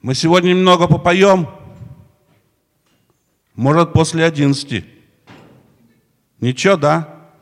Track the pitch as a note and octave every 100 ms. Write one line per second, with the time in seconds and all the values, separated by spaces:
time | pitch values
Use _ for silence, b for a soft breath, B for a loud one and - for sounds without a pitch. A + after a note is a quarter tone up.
0 | B2 C3 D#3+ F3+ F3+ F3+ F#3 F3+ F3 D#3
1 | F3 F3+ G3 F#3+ D#3+ - - - - -
2 | _ _ _ _ _ _ _ _ _ _
3 | _ _ _ _ _ - C3 D#3 D#3+ D#3+
4 | D#3 D#3+ E3 D3 C#3+ C#3 - A2 - _
5 | _ _ _ - - _ _ _ _ _
6 | _ _ _ _ A#2+ B2+ G3 F#3+ D3 D#3+
7 | D#3 - _ _